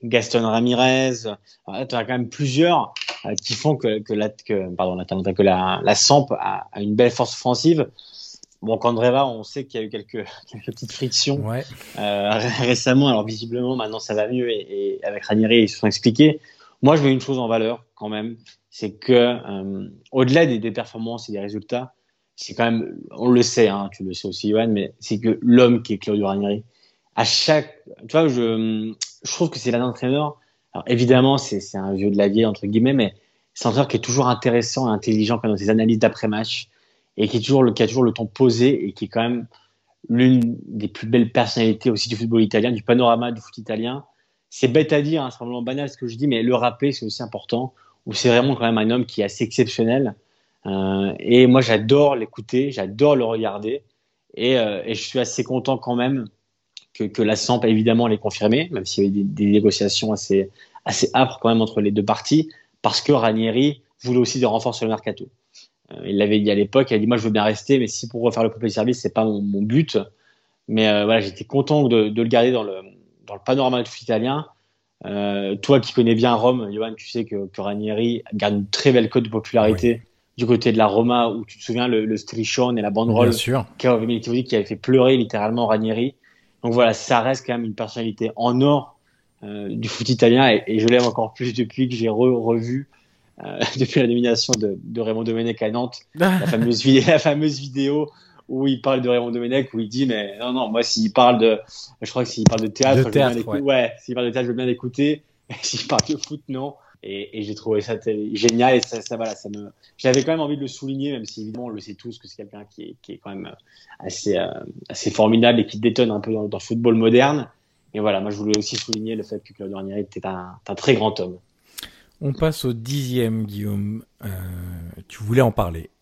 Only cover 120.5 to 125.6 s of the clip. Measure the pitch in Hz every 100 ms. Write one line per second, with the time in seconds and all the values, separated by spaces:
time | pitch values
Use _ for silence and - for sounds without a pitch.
120.5 | 92 - 98 - 117 107 - 90 90 _
121.5 | _ _ - - _ _ _ 143 131 160
122.5 | 156 127 117 117 143 131 123 113 110 104
123.5 | 101 104 101 101 110 - _ 104 95 92
124.5 | 90 87 87 85 90 - - 104 120 120
125.5 | 101